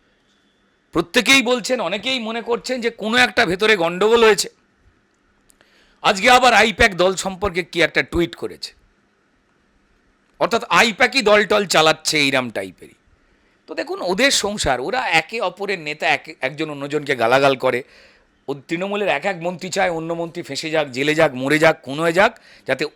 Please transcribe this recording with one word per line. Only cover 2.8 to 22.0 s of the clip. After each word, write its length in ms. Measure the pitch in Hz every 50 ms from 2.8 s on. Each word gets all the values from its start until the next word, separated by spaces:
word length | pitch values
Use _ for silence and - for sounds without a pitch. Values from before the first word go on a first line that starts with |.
যে 100 | 220 233
কোনো 260 | 226 - 190 214 226
একটা 260 | 247 247 220 202 - 233
ভেতরে 300 | 170 185 185 214 214 220
গন্ডগোল 480 | 185 165 170 175 185 196 214 226 240 226
হয়েছে। 240 | 220 208 170 - - - _ _ _ _ _ _ _ _ _ _ _ _ _ _ _ _ _ _ _ _ _ _ _ _ _ _ _ _ _ -
আজকে 280 | 156 208 190 190 247
আবার 220 | 247 254 254 247 226
আইপ্যাক 380 | 202 220 233 190 - 240 220 190
দল 160 | 165 180 190 190
সম্পর্কে 460 | - - 190 185 175 202 202 170 180 175
কি 160 | - - 170 160
একটা 200 | 147 - 165 143
টুইট 320 | - - 165 170 - -
করেছে, 360 | - - 104 87 - - - - _ _ _ _ _ _ _ _ _ _ _ _ _ _ _ _ _ _ _ _ _ _ _ _ _ _ _ _ _ _ _ _ -
অর্থাৎ 220 | 156 175 220 226 - -
আইপ্যাকই 540 | 175 170 220 233 202 - 262 247 - 269 214
দল 180 | 208 208 208 214
টল 200 | 175 208 208 208
চালাচ্ছে 500 | 165 - 170 156 160 156 - - - - 151
এইরাম 280 | 143 139 135 131 127 120
টাইপেরই। 460 | 107 107 98 95 87 - - - _ _ _ _ _ _ _ _ _ _ _ _ _ _ _
তো 80 | - 311
দেখুন, 240 | 320 311 - 359 392 -
ওদের 280 | 180 185 190 254 277
সংসার, 480 | - - - 202 208 214 - 151 131 123
ওরা 200 | 127 170 214 262 240 202
একে 320 | 170 160 - - 226 233
অপরের 380 | 214 180 175 - 196 202 196 180
নেতা 280 | 151 151 151 147 185 165
এক-, 280 | 147 131 - - 160 -
একজন 300 | - 131 151 143 160 156
অন্যজনকে 440 | 147 139 139 143 143 151 151 135 139
গালাগাল 400 | 120 113 113 123 139 139 139 135
করে। 260 | 127 - 127 127 120 139 _ _ - - _ _ _ _ _ _ _ _ -
ও 60 | 139 143 127 -
তৃণমূলের 400 | 165 170 185 196 202 208 208 180
এক 160 | 143 143 143
এক 120 | 202 190 165 165
মন্ত্রী 260 | 175 185 160 - 185
চায় 220 | - 196 190 185
অন্য 200 | 170 160 160 165 170
মন্ত্রী 280 | 170 170 165 147 139 120
ফেঁসে 280 | - 139 - - 160
যাক, 160 | 151 160 151 139
জেলে 240 | 120 127 139 147 151
যাক, 200 | 156 160 151 127
মরে 240 | 127 131 135 151 151
যাক, 180 | 156 160 156 - -
খুন 180 | 123 139 151